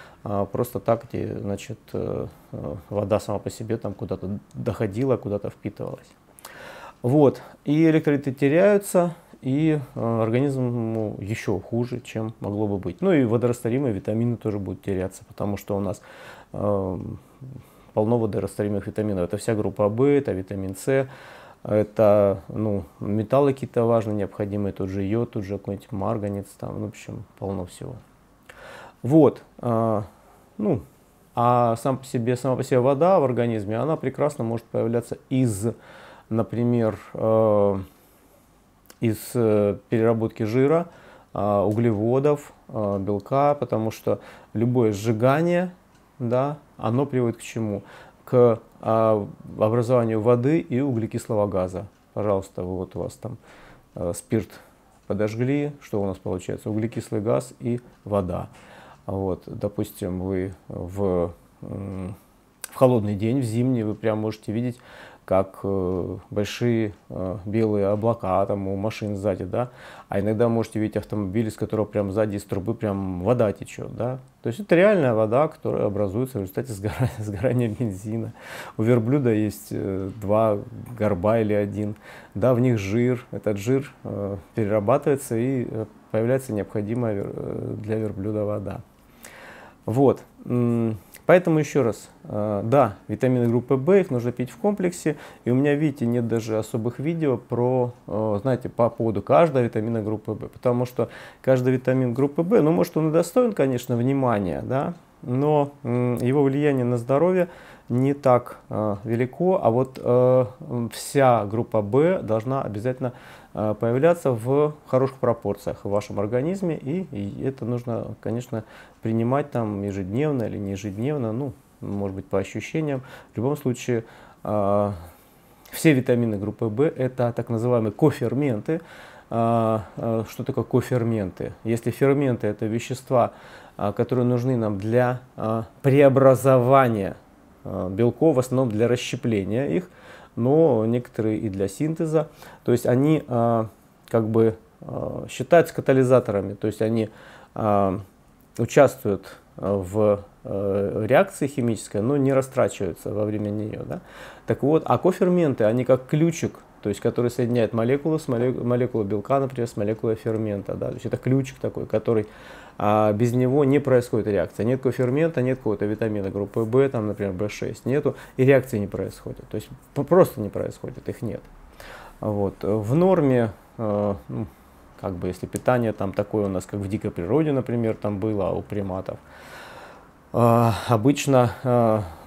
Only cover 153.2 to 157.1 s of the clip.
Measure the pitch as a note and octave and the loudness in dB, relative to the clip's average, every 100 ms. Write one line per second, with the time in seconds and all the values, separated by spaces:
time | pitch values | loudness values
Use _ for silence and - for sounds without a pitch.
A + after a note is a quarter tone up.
153.2 | G#2+ G#2+ G#2 G#2 G#2+ - - E3 - - | -2 -2 -4 -4 -6 -8 -10 -10 -12 -20
154.2 | - - - A2+ C3+ D#3 D#3+ A#2+ F3+ F#3 | -20 -18 -4 0 2 2 2 2 2 2
155.2 | F3+ F3+ D#3 A#2+ G#2+ A#2+ B2+ C3 - D#3 | 2 4 2 2 2 2 2 2 2 2
156.2 | E3 E3 G#2+ - - - G#2+ G2+ A#2+ | 2 0 -6 -6 -18 -8 -6 -2 -2